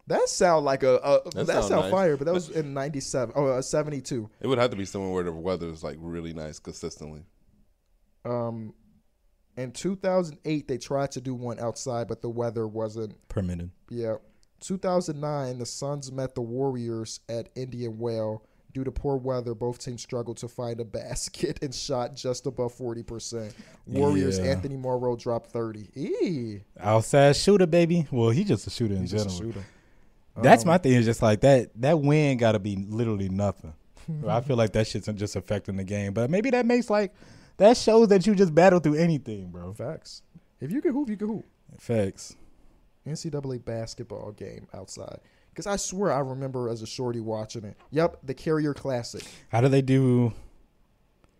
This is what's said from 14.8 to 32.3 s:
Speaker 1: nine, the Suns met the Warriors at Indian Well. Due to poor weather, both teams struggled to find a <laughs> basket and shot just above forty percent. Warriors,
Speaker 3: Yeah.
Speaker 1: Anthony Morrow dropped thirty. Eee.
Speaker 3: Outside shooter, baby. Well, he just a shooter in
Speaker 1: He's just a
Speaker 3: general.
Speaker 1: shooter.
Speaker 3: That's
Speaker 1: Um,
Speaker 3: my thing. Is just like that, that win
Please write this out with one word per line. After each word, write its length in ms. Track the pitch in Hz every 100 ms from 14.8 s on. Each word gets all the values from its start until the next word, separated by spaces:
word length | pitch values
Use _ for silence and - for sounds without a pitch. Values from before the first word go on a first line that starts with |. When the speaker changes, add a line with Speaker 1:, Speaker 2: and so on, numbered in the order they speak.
| 185 180 180 143
Speaker 1:
nine, 380 | 147 147 127 127
the 80 | 117
Suns 440 | - 139 147 135
met 240 | 131 131
the 60 | 131
Warriors 800 | 113 127 139 127 117 113 110 - -
at 220 | 117 -
Indian 440 | 123 127 120 117 110
Well. 480 | 117 113 107 110 - _ _
Due 120 | 131
to 80 | 131
poor 240 | - 143 135
weather, 360 | 131 127 120
both 280 | 110 123 120
teams 200 | 135 120
struggled 360 | - 120 117 113
to 100 | 120
find 320 | - 120 117
a 60 |
<laughs> 140 | 110 113
basket 580 | 117 127 - - 156 -
and 140 | 143
shot 400 | - - 127 120
just 320 | 131 127 123 139
above 260 | 123 120
forty 300 | - 120 117
percent. 500 | - 113 - 117 107 - - - -
Warriors, 520 | 131 143 147 135 -
Speaker 3:
Yeah. 60 |
Speaker 1:
Anthony 320 | 131 139 139 135
Morrow 400 | 127 123 123 120
dropped 340 | 123 117 -
thirty. 380 | 117 113 107 104 131
Eee. 680 | 202 453 277 147 113 101 - -
Speaker 3:
Outside 560 | 104 110 - 143 143
shooter, 320 | 139 190 202 175
baby. 400 | 170 170 175 139
Well, 180 | 123 113
he 140 | 127
just 240 | 202 113 -
a 20 |
shooter 240 | - 110
in 60 | 95
Speaker 1:
He's 100 | 90
just 160 | 107 101
a 20 |
Speaker 3:
general. 240 | 87 113
Speaker 1:
shooter. 120 | 95 - _ _ _ _ _ _ 107
Speaker 3:
That's 260 | 127 -
Speaker 1:
Um, 60 | 175
Speaker 3:
my 100 | 180
thing. 140 | 135
Is 120 | 123
just 160 | 113 113
like 200 | 113 107
that, 300 | 135 131 104 110
that 200 | 131 165
win 380 | 143 151 143